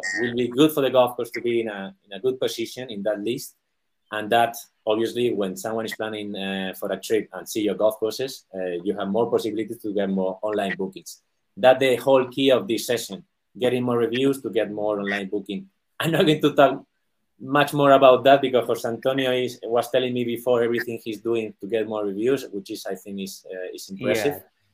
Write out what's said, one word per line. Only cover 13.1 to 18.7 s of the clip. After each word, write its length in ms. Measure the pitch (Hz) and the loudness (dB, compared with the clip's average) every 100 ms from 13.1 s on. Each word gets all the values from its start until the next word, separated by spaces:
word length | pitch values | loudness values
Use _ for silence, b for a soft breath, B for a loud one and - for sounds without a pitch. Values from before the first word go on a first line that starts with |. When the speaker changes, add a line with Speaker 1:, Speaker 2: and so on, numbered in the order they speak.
| 95 - _ _ 101 | -12 -16 _ _ -2
Speaker 1:
getting 240 | 123 127 | 0 0
more 140 | 123 120 | 0 0
reviews 440 | 113 120 135 135 | 0 2 0 0
to 80 | 113 | -2
get 200 | 101 104 | -2 -2
more 300 | 104 104 104 | -2 -2 -2
online 300 | 101 101 98 | -2 -4 -4
booking. 380 | 104 98 95 - _ _ - | -6 -6 -10 -10 _ _ -6
I'm 140 | 143 | 0
not 140 | 160 175 | 2 4
going 160 | 151 | 4
to 120 | 147 | 2
talk 300 | 147 135 139 - _ _ _ _ - | 6 4 4 -12 _ _ _ _ -16
much 320 | 131 143 143 | -2 0 2
more 200 | 147 139 | 4 6
about 300 | 135 135 127 | 8 8 8
that 180 | 131 135 | 8 6
because 240 | 131 127 | 6 2
Jose 200 | 113 | 2